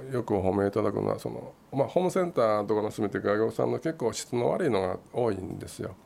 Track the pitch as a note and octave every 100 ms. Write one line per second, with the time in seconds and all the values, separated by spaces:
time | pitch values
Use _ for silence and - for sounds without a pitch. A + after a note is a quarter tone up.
0 | C2 B2+ A#2+ G2+ F#2 G2 G2+ A2 G#2 G#2
1 | G2+ - - - - - - C3 B2 F3
2 | F3+ F#3 F3 D3 A2 G#2+ G#2 G#2+ G#2+ A2
3 | G#2 G2+ G2+ G#2 A2+ A2 B2 A#2+ D#3+ D#3+
4 | A#2 - - A#2+ B2 D#3+ E3 G2+ F#2 F#2+
5 | - A#2 A#2+ G2 F2+ G2 - - G2+ -